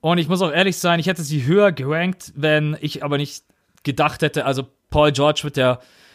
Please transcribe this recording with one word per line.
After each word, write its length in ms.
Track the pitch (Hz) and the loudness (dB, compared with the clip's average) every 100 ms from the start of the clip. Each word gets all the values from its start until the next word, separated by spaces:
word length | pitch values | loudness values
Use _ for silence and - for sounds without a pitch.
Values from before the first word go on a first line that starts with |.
Und 180 | 160 175 | 0 0
ich 100 | 156 | 0
muss 140 | 180 | 0
auch 80 | 185 | 0
ehrlich 280 | 147 196 175 | 0 0 0
sein, 200 | 180 170 | 0 0
ich 80 | 165 | 0
hätte 160 | 185 | -4
sie 220 | 147 151 127 | -4 -2 2
höher 240 | 185 202 | 4 4
gerankt, 640 | 156 131 156 180 180 - | 2 -2 -2 -2 -4 -10
wenn 420 | - 151 151 151 151 | -4 0 2 0 -4
ich 240 | 147 - | -6 -6
aber 140 | 147 143 | -4 -4
nicht 260 | 143 - - _ _ _ | -4 -10 -20 _ _ _
gedacht 380 | - 131 147 - | -6 0 0 0
hätte, 220 | 151 156 - | -2 0 -2
also 200 | 131 131 _ _ | -2 -6 _ _
Paul 220 | 151 151 | 2 2
George 280 | 131 147 156 | 4 2 0
wird 120 | 147 139 | -4 0
ja 220 | 127 123 - _ _ | 0 0 -6 _ _